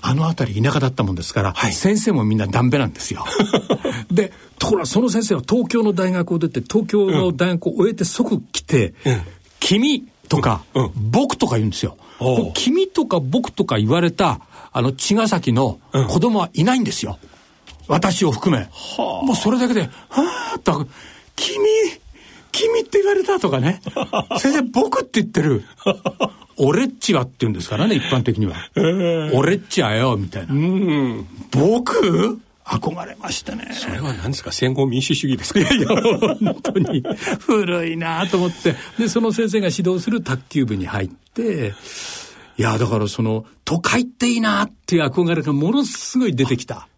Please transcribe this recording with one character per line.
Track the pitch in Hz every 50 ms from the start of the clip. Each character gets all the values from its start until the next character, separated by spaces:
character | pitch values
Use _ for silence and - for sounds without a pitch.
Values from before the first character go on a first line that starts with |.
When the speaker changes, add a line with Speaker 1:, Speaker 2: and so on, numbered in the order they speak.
| -
Speaker 1:
あ | - 123
の | 143 160
辺 | 160 165 - 135 107 101
り | 101 113
田 | 139
舎 | 139 156
だ | 135 131
っ |
た | 127 - 120
も | 95 95
ん |
で | 87 85
す | - -
か | 113
ら、 | 98 98 92
Speaker 2:
は | - - 120
い。 | 95
Speaker 1:
先 | - - 190 208
生 | 208 214 240 202
も | 143 113
み | 107 107
ん | 110
な | 104
ダ | 95 - 123
ン | 123 127
ベ | 123
な | 143 131
ん | 104 -
で | -
す | - - -
よ。 | - - - - 415 415 - - 233 - -
Speaker 2:
<laughs> | 247 - - 277 240 117 110 - 180
Speaker 1:
で、 | 175 208 - - - - - - -
と | -
こ | - 220
ろ | 190
が | 165
そ | 135 - 208
の | 233 247
先 | 175 220 226
生 | 214 202
は | 147 120 -
東 | 202 247 240
京 | - - 233 226
の | 214 202
大 | 175 190 185 180
学 | 180 170 175 180
を | 170
出 | 165 165
て、 | - 131
東 | - - - 220 220
京 | - - 208 202 190
の | 170 151 143 180 170
大 | 131 175 180
学 | 180 170 - -
を | -
終 | - 175 214
え | 233
て | - 196
即 | 165 - - 247 - 226 156 - - _
来 | -
て、 | - - - 135 107 90 - - -
Speaker 2:
う | 139
ん。 | 127
う |
ん。 | 107 82 87 - - _ _ _ _
Speaker 1:
君 | - - 180 208 240 294 294 254 - - _ _ _ -
と | - 139 131
か、 | - 107 90 - - -
Speaker 2:
う | 143
ん。 | 127
う | 107
ん。 | -
Speaker 1:
僕 | - 104 110 117 156 285 269 - -
と | -
か | - 127
言 | 110 107
う | 107
ん |
で | 90
す | - -
よ。 | 113 - - - - - -
Speaker 2:
お | 120 127 127
う。 |
Speaker 1:
こ | 120 226 -
う、 | 82
君 | - - 247 277 359 381 381
と | - - 302
か | 220 - 175
僕 | 147 127 147 247 240 -
と | - - -
か | - - 107
言 | 104 110
わ | 139 175 175
れ | 170
た、 | 170 - 202 160 123 - - _ - - - - _
あ | 135 147
の、 | 131 131
茅 | 135 - - 202
ヶ | 220 220
崎 | 214 214 175 - - 117
の | 120 135 123 90 - _ - - 135 135 107
子 | - 180
供 | 160 240 226 208
は | 175 165 _
い | - 156
な | 214 254
い | 262
ん | 226
で | - -
す | - -
よ。 | 135 98 - -
Speaker 2:
う |
ん。 | - - - - _ _ _ _ - - - -
Speaker 1:
私 | - 135 165 175 202 180 - 196
を | 165
含 | 127 107 - 190 160
め。 | 120 98 -
Speaker 2:
は | - - - - - - 240 226 - - -
あ。 |
Speaker 1:
も | 269 240
う |
そ | - - 208
れ | 240 254
だ | 247 247
け | 247
で、 | 214
は | 170 127 - - - _ - - 294 349 - 508 466 906 906
ぁ |
ー | -
っ | -
と、 | - 160 143 151 127 - - - - - - - - _
君、 | - - - - 415 415 427 427 440 440 349 - - _ - - - - - - - - - -
君 | - 415 453 466 466
っ | 440
て | - - 415
言 | 392
わ | 392 403
れ | 403 381
た | - 403 370
と | - -
か | 135 131
ね。 | 123 156 190 190 - - - - - -
Speaker 2:
<laughs> | - 226 - - - -
Speaker 1:
先 | - 269 285
生、 | 311 262
僕 | 233 - 233 381 440 - 523
っ | -
て | - - 220 208
言 |
っ | 220 -
て | -
る。 | 156 151 135 107 101 - -
Speaker 2:
<laughs> | _ - 202 190 - - - - - - - - - - _ _
Speaker 1:
俺 | - 143 135 147 202 262
っ | 269
ち | - - - - 202
は | 139 123
っ |
て | - - _
言 | - 113
う |
ん | 107
で | 92 85
す | -
か | - 107
ら | 160 220
ね、 | 214
一 | 147 -
般 | - 139 131 117
的 | 127 113 107
に | 107
は。 | 98 80 85 - - _
Speaker 2:
へ | -
ー。 | - 160 170 190 185 170 170 165 156 151 -
Speaker 1:
俺 | - 135 151 190
っ | 202
ち | 175 - - - 147
は | 110 107
よ、 | 110 120 131 120
み | 104 101 90
た | - 104
い | 90
な。 | 85 139
Speaker 2:
う |
ん。 | 143 156 175 185 190 202 180 151 147 139 127 117 107 101 90 - - - -
Speaker 1:
僕？ | - 131 143 180 220 240 247 - - - 370 190 165 165 185 226 220 220 - _ _ _ _
憧 | - - - - - 160 175 -
れ | - -
ま | - - 185
し | - - -
た | - -
ね。 | 226 - - -
Speaker 2:
そ | - - -
れ | 90 107
は | 135 147 127
何 | 101 87 117
で | 139
す | - -
か？ | - -
戦 | - - 127 131
後 | 135 139
民 | 135 120 127 131
主 | - 160
主 | 147 - 147
義 | 131
で | 120 -
す | - -
か？ | 208
Speaker 1:
い | 175
や | 170 277
い | 247
や、 | - -
本 | 220 - 220 233 208 - - 208 - - 220 175 - - -
当 | - - 190
に | 170 - - 139 127 - - 214 - 403 320 214
古 | - - 247 214 202 175 175 175 170 165
い | 165
な | 165 170 165 165 160 190 180
と | -
思 | 190 180
っ | 180
て。 | 170 - - 180 156 - - - - -
で、 | 226 220
そ | - 233
の | 226 220 214
先 | 226 226 220
生 | 180 220
が | 196 180
指 | 170 - 185 185
導 | 185 180 175
す | -
る | 208 233 170
卓 | - 131 127 - _
球 | - 156 135
部 | 113 107
に | 98 92
入 | 85 - 101 95
っ | 92
て、 | - - _ _ _ - 226 226 196 160 127 104 101 - - - - - - - - - - - - - - - -
い | - 110
や、 | 113 110 110
だ | 120
か | 117 120 110
ら | 104 101
そ | - - 113
の、 | 110 110 110 110 - - _ _
都 | - 165 170
会 | 170 - - 240 247
っ |
て | 247 - _ - 240
い | 240
い | 233
な | 220 214 208 202 208
っ | - - _ _
て | - -
い | 170
う | 156
憧 | 135 131 - 180 170 165
れ | 170 143
が | 151 143
も | 139 147 170 226
の | 277 285
す | - - - - - - 254
ご | 254 220
い | 151
出 | 123 135
て | 127 135
き | 120 -
た。 | - 113 - - - _